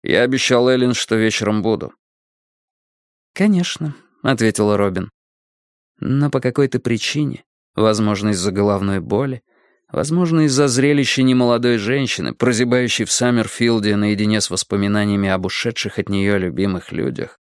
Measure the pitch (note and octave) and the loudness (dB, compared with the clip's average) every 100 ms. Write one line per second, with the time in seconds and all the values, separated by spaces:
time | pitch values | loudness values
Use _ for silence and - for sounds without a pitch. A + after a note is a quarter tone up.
0 | - F#2+ B2 C3 - B2 B2 B2+ B2 A#2+ | 0 2 2 0 2 2 4 2 2 -2
1 | - A2+ A2 - G#2 G#2+ G#2+ G#2 - - | -2 0 0 0 -2 0 0 -2 -6 -14
2 | _ _ _ _ _ _ _ _ _ _ | _ _ _ _ _ _ _ _ _ _
3 | _ _ _ - G#3 F#3+ F3 - D#3 - | _ _ _ 0 2 4 0 -4 -8 -8
4 | _ _ - B2+ A2+ G#2 G#2 G#2 G2+ F#2 | _ _ -2 2 2 2 2 2 0 -2
5 | F#2 _ _ _ _ _ _ _ _ _ | -8 _ _ _ _ _ _ _ _ _
6 | - C3+ C#3+ C3+ B2+ B2 C3+ A#2+ - A#2 | -2 0 0 0 -2 0 0 0 -2 -4
7 | - D3 C#3+ - _ _ _ - A2 G#2+ | -4 -4 -4 -6 _ _ _ 0 2 2
8 | G#2+ G2 G#2 G2 F#2+ G2 G2+ G2+ G2 G2 | 0 0 0 -2 -2 0 0 0 0 -4
9 | E2 G2+ C3+ B2+ _ _ _ _ _ - | -2 -2 -2 -8 _ _ _ _ _ -4
10 | C#3+ E3+ F3 D#3+ D#3 C3 C#3+ B2 C#3 D3 | -2 0 2 2 2 2 2 2 2 2
11 | B2+ - C3 B2+ B2 A#2 B2 A#2 G2+ C#3 | 0 2 2 4 2 2 2 0 0 -2
12 | C3 - C2 - A#2+ A2+ B2 B2+ B2 - | -2 -4 -6 0 0 2 2 2 0 -2
13 | A2 - B2 A#2+ G#2+ - A#2 A2+ G#2 G#2 | -2 0 2 2 -2 0 0 2 0 0
14 | G#2 G#2 G#2+ G#2+ - F2 - G2+ G2+ G#2 | 0 0 0 0 -2 -6 -4 -2 0 0
15 | G#2 G2+ G2 F#2+ F#2 - A#2 A2+ G#2 - | 0 0 0 0 -2 -4 -6 -6 -6 -6
16 | G2 G2 G2 G2+ F2+ C2 G2 F#2 - - | -4 0 0 0 -2 -2 -2 -2 -6 -6
17 | - - - - | -4 -6 -12 -14